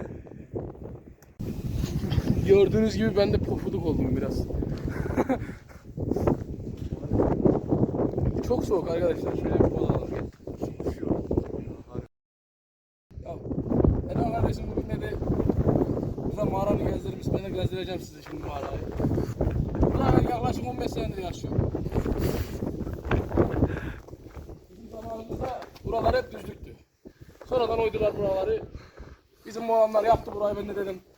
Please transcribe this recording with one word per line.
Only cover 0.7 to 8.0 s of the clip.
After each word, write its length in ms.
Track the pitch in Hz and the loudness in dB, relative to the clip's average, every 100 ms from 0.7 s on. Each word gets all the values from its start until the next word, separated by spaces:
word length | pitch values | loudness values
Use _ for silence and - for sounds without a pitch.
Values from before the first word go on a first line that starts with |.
| - - - - - - - - - - - - - - - - - 180 | -10 -14 -14 -16 -20 -18 -10 -8 -6 -4 -2 -2 -2 0 2 2 4 8
Gördüğünüz 500 | 196 190 214 220 202 | 8 8 6 4 4
gibi 200 | 220 190 | 2 4
ben 160 | 202 | 4
de 40 | 208 | 4
pofuduk 480 | - - - 190 156 | 2 0 -2 0 0
oldum 320 | - 131 135 | 2 2 0
biraz. 280 | 139 131 - - - - - - - - | 0 -2 -2 -2 -2 -2 -2 -2 0 0
<laughs> 3250 | - 254 - - - - - - - - - - - - - - - - - - - - - - - - - - | 2 0 -2 -10 -16 -18 -12 -6 -2 0 0 -2 -4 -8 -10 -8 -8 -6 -2 2 2 4 4 2 2 2 2 2